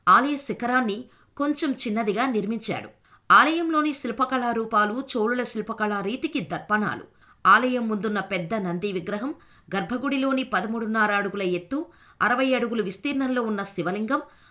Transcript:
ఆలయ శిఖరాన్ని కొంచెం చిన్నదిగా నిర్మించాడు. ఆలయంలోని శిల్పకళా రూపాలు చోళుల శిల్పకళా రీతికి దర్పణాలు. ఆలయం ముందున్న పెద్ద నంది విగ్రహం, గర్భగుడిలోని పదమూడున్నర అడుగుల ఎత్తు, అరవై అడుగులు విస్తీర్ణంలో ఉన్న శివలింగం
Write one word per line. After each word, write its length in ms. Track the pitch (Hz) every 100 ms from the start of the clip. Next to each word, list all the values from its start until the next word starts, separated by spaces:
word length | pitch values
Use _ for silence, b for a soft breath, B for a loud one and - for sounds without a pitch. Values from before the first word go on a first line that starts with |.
| -
ఆలయ 300 | - 285 277
శిఖరాన్ని 680 | - - 240 254 220 208 - b b -
కొంచెం 340 | 285 285 302
చిన్నదిగా 540 | 233 226 214 214 196 262
నిర్మించాడు. 640 | 214 196 226 - 123 - - b b -
ఆలయంలోని 640 | 196 285 330 330 311 302
శిల్పకళా 580 | 277 240 226 262 262 240
రూపాలు 520 | 226 220 208 208 247 262 240
చోళుల 260 | 220 247
శిల్పకళా 580 | 240 220 214 214 208 202
రీతికి 380 | 196 254 311 269
దర్పణాలు. 640 | 151 165 - 208 190 110 - b b b 185
ఆలయం 400 | 214 254 247 226
ముందున్న 320 | 208 220 208
పెద్ద 340 | - 185 165
నంది 380 | 220 185 175 202
విగ్రహం, 440 | 185 175 208 269 - b b - 190
గర్భగుడిలోని 680 | 175 247 269 277 269 262
పదమూడున్నర 680 | 254 190 214 226 220 226 208
అడుగుల 300 | 202 196 202
ఎత్తు, 440 | 185 175 175 285 339 B B -
అరవై 320 | 208 240 262
అడుగులు 300 | 247 226 226
విస్తీర్ణంలో 580 | 196 - 285 269 262 254
ఉన్న 220 | 220 202
శివలింగం 580 | 196 185 165 208 220 285 - b b